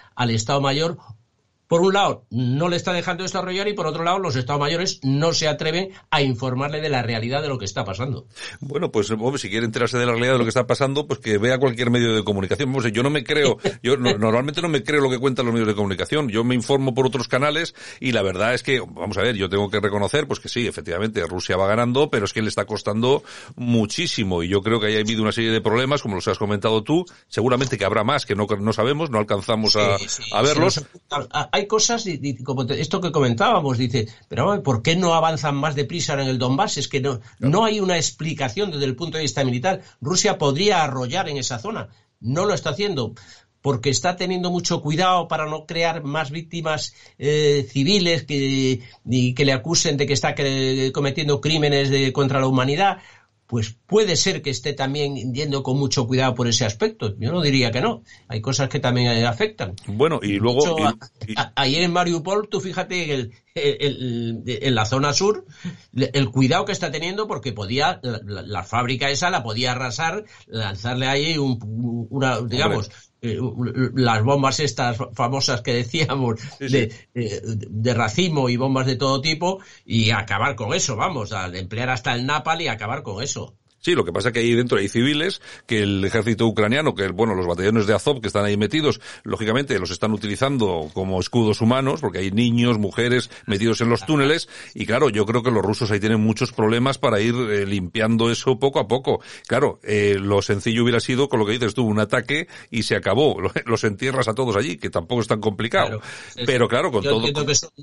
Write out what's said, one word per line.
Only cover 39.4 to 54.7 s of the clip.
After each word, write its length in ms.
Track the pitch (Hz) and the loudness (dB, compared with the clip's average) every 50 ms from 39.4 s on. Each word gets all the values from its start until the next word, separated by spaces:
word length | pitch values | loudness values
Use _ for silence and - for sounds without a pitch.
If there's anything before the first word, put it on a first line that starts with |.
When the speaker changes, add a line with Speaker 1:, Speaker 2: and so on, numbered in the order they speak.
| 135 | 0
Speaker 1:
militar. 360 | 127 123 123 123 185 190 185 - - - - | 0 0 0 0 0 -2 -2 -4 -12 -16 -8
Rusia 360 | 120 147 185 180 - 202 190 | -6 -2 0 2 2 2 2
podría 460 | - 156 139 135 151 202 208 190 170 156 | 2 2 0 2 2 2 2 4 2 2
arrollar 460 | 135 123 131 127 120 147 185 180 160 | 0 -2 -4 -4 -4 -2 -4 -4 -4
en 80 | 143 | -4
esa 240 | 139 117 - 127 113 | -6 -6 -6 -6 -6
zona, 300 | 113 208 226 156 - - - _ _ _ _ _ | -8 -8 -8 -8 -10 -12 -16 _ _ _ _ _
no 240 | - 113 139 170 196 | -6 -2 0 0 0
lo 100 | 208 180 | 0 0
está 160 | - - 160 | -2 -2 -4
haciendo, 440 | - - 202 208 180 135 113 101 - - - - - - _ _ _ _ - | -4 -2 -2 -2 -2 -2 -4 -6 -8 -12 -18 -20 -20 -20 _ _ _ _ -2
porque 260 | 139 135 113 117 139 | -2 -2 0 0 0
está 280 | 131 - - 180 180 | 0 2 2 0 0
teniendo 340 | - 185 175 185 180 175 180 | 0 -2 -2 -2 -2 -2 -2
mucho 320 | 175 175 175 - 175 - - | -2 0 0 0 -2 -2 0
cuidado 460 | 147 156 160 185 185 185 175 165 - | 0 0 2 4 4 4 2 0 0
para 180 | 160 156 156 | -2 -4 -2
no 180 | 151 156 151 151 | -4 -6 -8 -8
crear 380 | - 170 165 165 165 165 170 151 | -6 -4 -2 0 0 -2 -2 -4
más 300 | 139 147 160 156 135 147 | -4 -4 -4 -4 -4 -6
víctimas, 600 | 170 165 - 170 170 160 160 151 147 - - - - - - _ - | -10 -10 -10 -8 -6 -4 -2 -2 -2 -4 -8 -12 -16 -20 -20 _ -4
eh, 480 | - 147 151 151 151 143 147 143 120 - | 0 2 2 4 4 4 4 2 0 -2
civiles 540 | - 139 135 165 208 208 180 170 165 165 - | 0 0 2 4 4 4 4 2 2 0 -2
que, 560 | - 147 139 135 135 135 135 135 131 131 127 - - - - - 110 | -2 -2 0 0 0 2 2 2 2 2 0 -4 -10 -20 -12 -4 0
y 260 | 120 127 123 127 123 | 2 2 2 2 2
que 100 | 151 147 | 2 2
le 80 | 139 135 | 2 2
acusen 440 | 127 - 165 165 - - 165 143 | 2 0 0 0 0 2 2 0
de 100 | 135 143 139 | 0 0 0
que 40 | 139 | 0
está 220 | - - 151 147 | 0 0 0 0
cre-, 560 | - 143 135 135 135 131 131 131 131 131 131 | 0 -2 0 0 0 0 0 0 0 0 0
cometiendo 500 | 131 151 139 139 135 - 151 147 143 139 | 0 0 -2 -2 0 0 0 0 0 0
crímenes 480 | - 151 160 156 147 147 143 143 139 131 | 2 0 2 2 2 2 2 2 2 2
de, 240 | 139 139 135 131 131 | 2 2 2 2 2
contra 280 | 143 139 131 131 135 | 2 2 2 2 2
la 80 | 131 131 | 2 2
humanidad. 500 | 131 127 127 135 143 170 196 196 196 196 - - - - _ _ _ _ _ | 2 2 2 2 2 2 2 2 0 -2 -6 -20 -20 -20 _ _ _ _ _
Pues 300 | - 120 117 107 - - - _ | -6 -4 -4 -2 -4 -6 -12 _
puede 300 | - 185 214 214 190 165 | 0 2 4 4 4 2
ser 240 | - - 196 175 151 | 2 2 0 0 -2
que 80 | - 143 | -2 -4
esté 240 | 127 - - 151 | -4 -4 -4 -6